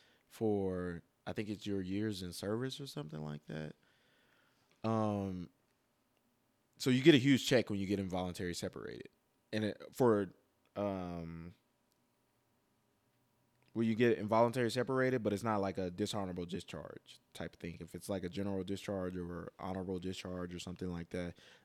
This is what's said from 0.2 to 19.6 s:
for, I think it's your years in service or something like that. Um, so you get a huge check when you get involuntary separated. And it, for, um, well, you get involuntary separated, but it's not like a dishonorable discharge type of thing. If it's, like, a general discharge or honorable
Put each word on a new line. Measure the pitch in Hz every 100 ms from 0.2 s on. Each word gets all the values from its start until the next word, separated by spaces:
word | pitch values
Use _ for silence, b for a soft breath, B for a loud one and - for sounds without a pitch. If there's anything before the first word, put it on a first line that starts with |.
| b
for, | - 110 101 95 90 90 85 - _ -
I |
think | 92 104
it's | 101 104
your | 98
years | 92 98 110 98
in | 90
service | 85 95 110 131 135
or | 139
something | 147 147 78
like | 76 73 -
that. | 76 78 - _ _ _ _ _ _ _ _ _ _ 110
Um, | 113 107 104 98 92 85 _ _ _ _ _ _ _ _ _ _ _ _ -
so | 135
you | 127
get | 143
a | 143
huge | 139 127 -
check | 127 -
when | 101
you | 95
get | 98
involuntary | 95 90 92 90 92
separated. | 85 98 - - - - _ _ _ _
And | 107
it, | 107 - -
for, | - 123 107 98 - _ _ _ -
um, | 101 95 90 85 82 82 85 - _ _ _ _ _ _ _ _ _ _ _ _ _ _ _ _ _ _ _ _ _
well, | 113
you | 117
get | 110 120 110
involuntary | 104 110 120 127 117
separated, | 123 120 131 127 127
but | 107
it's | 101
not | 113 107
like | 98 92
a | 92
dishonorable | 87 104 110 95 90
discharge | 87 90 - 80 - - - - _
type | - 85
of | -
thing. | 87 85
If | 82
it's, | 87 -
like, | 98
a | 90
general | 92 101 98
discharge | 92 98 - 98 92 92
or | 87 87 -
honorable | -